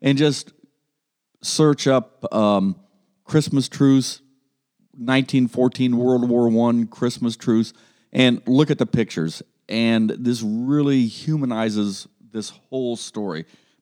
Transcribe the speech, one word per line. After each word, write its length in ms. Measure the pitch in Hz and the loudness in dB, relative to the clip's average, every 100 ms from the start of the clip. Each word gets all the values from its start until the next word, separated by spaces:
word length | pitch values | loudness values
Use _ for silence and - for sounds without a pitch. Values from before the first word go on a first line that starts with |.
and 160 | - 139 | 0 2
just 360 | 151 135 - _ _ _ _ _ _ _ _ _ | 2 0 -8 _ _ _ _ _ _ _ _ _
search 440 | - - 156 143 135 | -8 2 2 4 2
up, 440 | 131 113 _ - | 2 0 _ -4
um, 440 | 107 104 101 95 90 _ _ _ _ | 0 2 2 0 -4 _ _ _ _
Christmas 440 | - 156 147 139 131 | -2 0 2 -2 -2
truce, 540 | - 139 135 127 - _ _ _ _ _ _ _ - | 0 4 4 0 -8 _ _ _ _ _ _ _ -12
nineteen 520 | 120 131 131 135 123 | -2 0 2 0 0
fourteen 480 | - 127 - 127 120 | 0 -2 0 0 0
World 320 | 123 127 120 | 2 2 2
War 200 | 120 120 | 2 2
One 380 | 113 120 117 110 | 2 2 0 -2
Christmas 500 | - 123 - 120 110 | -4 -4 -2 -6 -4
truce, 360 | - 113 113 - _ _ _ | 0 0 0 -8 _ _ _
and 280 | - 127 120 - | 2 2 2 0
look 240 | 131 151 | 2 2
at 80 | 151 | 0
the 80 | 120 | -2
pictures. 560 | - 107 - 82 - - _ - | -2 -2 -4 -6 -8 -18 _ -8
And 420 | 110 113 113 110 | -2 0 2 0
this 320 | - 123 120 | -2 -4 -4
really 640 | 110 110 127 147 143 135 117 | -4 -4 -2 0 2 2 0
humanizes 1000 | - - 156 131 110 110 107 101 95 - _ 113 110 | -2 -4 -4 -2 -2 -2 -2 -4 -6 -14 _ _ -12
this 140 | 101 - _ | -12 -16 _
whole 260 | 131 123 117 | -6 -6 -6
story. 500 | - 110 101 78 82 _ _ _ | -10 -10 -8 -8 -12 _ _ _